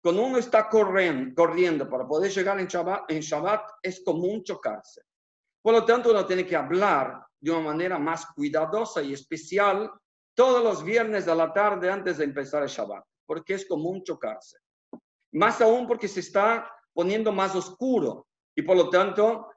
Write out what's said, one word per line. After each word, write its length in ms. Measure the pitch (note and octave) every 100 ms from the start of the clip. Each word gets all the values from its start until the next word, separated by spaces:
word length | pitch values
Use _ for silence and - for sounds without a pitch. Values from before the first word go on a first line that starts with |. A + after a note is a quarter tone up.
cuando 220 | E3+ F#3
uno 160 | B3+ B3+
está 320 | A#3 A3 G#3+
corren-, 640 | A3 G3 F#3+ F3+ C3+ C3
corriendo 540 | - E3 E3+ F3+ D3+ C3
para 180 | B2+ B2+
poder 240 | D3+ G3
llegar 280 | G3 F#3 G3
en 80 | F#3
Shabbat, 420 | F3+ E3+ G3 -
en 100 | D#3
Shabbat 500 | D3+ D3+ F3+ G#3+ - -
es 200 | F#3 F#3
común 400 | - D#3+ F3+ G#3+
chocarse. 580 | F#3 F#3+ A#2+ G#2+ - - _ _ _ _ _ _
Por 120 | A3
lo 100 | A3+
tanto, 260 | A3 A#3+ A#3
uno 140 | G#3+
tiene 220 | F#3 F#3 F3+
que 100 | E3
hablar 680 | C#3 F3 G3+ D3 B2+ - - _
de 100 | C#3+
una 100 | E3
manera 380 | D#3 D3+ F#3 F3
más 280 | D3+ E3 -
cuidadosa 680 | - C#3+ D#3 D#3+ G#3+ A3 E3+
y 100 | C#3+
especial 800 | C#3 - D#3 - F#3+ G3+ G3 G#3+ - _ _ _
todos 280 | - C4 B3
los 200 | A3+ F3
viernes 440 | D#3+ A3+ A3 G#3 E3+
de 80 |
la 180 | E3 D#3+
tarde 380 | G3 G#3 F#3+ F3+
antes 280 | G3 F3+ D#3
de 60 |
empezar 380 | C#3+ C#3 C3+ D3
el 60 | C#3
Shabbat, 360 | - G2+ F#2+ - _ -
porque 280 | A#2 -
es 120 | F#3+ G3
común 360 | D#3+ E3 F#3+
chocarse. 560 | F3+ D#3+ A2 G#2+ - _ _ _ _ - _ _ _
Más 260 | D#3 G#3+ A3+
aún 260 | A3+ B3 A#3+
porque 220 | A#3 G#3
se 120 | -
está 500 | E3+ G3 G#3+ A#3 - - _
poniendo 400 | - F3 G#3+ A3
más 220 | F#3+ F#3+
oscuro 760 | F#3 F3+ F#3 C4 A#3 C3+ - - _ _ -
y 60 |
por 140 | D#3 F#3
lo 140 | F3
tanto 600 | F3+ G3 G3+ G#3+ A3+ -